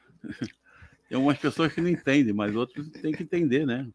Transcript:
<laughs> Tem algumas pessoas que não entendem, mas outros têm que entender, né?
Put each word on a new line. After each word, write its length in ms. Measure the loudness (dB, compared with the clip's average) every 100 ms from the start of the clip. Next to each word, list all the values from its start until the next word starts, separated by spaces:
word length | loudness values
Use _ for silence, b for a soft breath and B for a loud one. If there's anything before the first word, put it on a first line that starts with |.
| b b
<laughs> 360 | -14 -10 -10 -12 _ b b b -6
Tem 80 | 0
algumas 220 | 2 2
pessoas 340 | 0 0 0
que 80 | 0
não 80 | 0
entendem, 460 | 0 2 4 4
mas 200 | 2 0
outros 340 | -2 -4 -6 -12
têm 220 | -8 -6
que 100 | -4
entender, 440 | -2 0 2 2 2
né? 220 | -2 -6